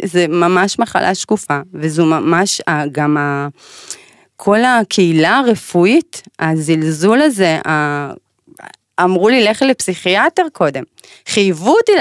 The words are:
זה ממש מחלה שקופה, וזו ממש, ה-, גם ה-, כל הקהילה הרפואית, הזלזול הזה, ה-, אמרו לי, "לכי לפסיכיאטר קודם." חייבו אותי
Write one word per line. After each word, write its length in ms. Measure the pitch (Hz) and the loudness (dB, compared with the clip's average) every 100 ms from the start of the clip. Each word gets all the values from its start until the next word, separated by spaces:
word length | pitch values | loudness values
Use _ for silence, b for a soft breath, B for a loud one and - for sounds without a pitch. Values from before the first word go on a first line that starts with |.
זה 240 | 202 175 170 | 0 -2 0
ממש 500 | 170 175 185 196 - | 0 2 2 0 -2
מחלה 360 | 233 185 185 | -4 -2 -2
שקופה, 440 | 190 - 214 - 143 143 | -4 -2 -4 -2 -6 -6
וזו 320 | 180 156 156 160 | -6 -6 0 0
ממש, 540 | 160 156 170 196 - - | 0 0 0 0 -4 -4
ה-, 200 | 151 143 | -4 -4
גם 300 | 139 147 147 | -4 -2 -2
ה-, 320 | 143 143 143 - B B B B B B B _ | -2 -4 -6 -12 B B B B B B B _
כל 280 | - 208 | 0 2
הקהילה 720 | 247 247 208 - 175 160 165 240 | 2 2 0 0 2 2 2 2
הרפואית, 840 | 254 220 - 175 180 277 - - - _ | 2 0 -2 2 4 2 0 -12 -20 _
הזלזול 840 | 160 160 151 160 156 156 185 233 | -4 -2 0 0 0 0 2 2
הזה, 360 | 302 214 185 160 - | 2 2 0 0 -2
ה-, 460 | 156 147 147 143 - _ _ _ - - - _ - | -2 -2 -4 -8 -12 _ _ _ -20 -20 -20 _ -2
אמרו 280 | 180 185 208 | 0 2 2
לי, 160 | 254 | 4
"לכי 200 | 214 220 | 2 0
לפסיכיאטר 800 | 269 262 - 175 180 190 277 - 330 | 0 0 -2 -4 -2 0 0 0 -4
קודם." 300 | - 160 135 - _ B B - | -2 -2 -2 -12 _ B B -6
חייבו 480 | - 196 160 190 392 | 0 0 0 2 2
אותי 160 | 453 392 | 4 2